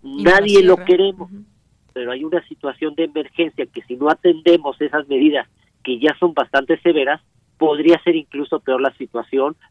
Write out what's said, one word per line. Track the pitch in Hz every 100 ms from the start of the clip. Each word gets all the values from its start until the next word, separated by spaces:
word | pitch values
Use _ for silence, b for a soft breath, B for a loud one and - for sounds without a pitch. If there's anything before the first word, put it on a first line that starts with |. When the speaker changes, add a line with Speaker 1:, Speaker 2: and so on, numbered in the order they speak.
Speaker 1:
Y | - -
no | 170
la | 196
Speaker 2:
Nadie | 202 202
lo | 185 180
Speaker 1:
cierra. | 180
Speaker 2:
queremos. | 180 196 190 185
Speaker 1:
Ujú. | 196 208 _ _ _ _
Speaker 2:
Pero | 127 120
hay | 127
una | 156 170 -
situación | 156 143 131 156 147
de | 165
emergencia | 151 151 - 165 - 127
que | -
si | - 123
no | 147
atendemos | 160 180 160 165 170 147 127
esas | 147 143 139
medidas, | 135 151 143 - _ _ _
que | - 120
ya | 151 143
son | 175
bastante | 151 120 139 135 160
severas, | 175 156 135 156 _ _ _ _
podría | 156 147 156 165
ser | - 165
incluso | 147 143 143 156
peor | - 127
la | 135
situación | _ 131 117 113 135 139 165 b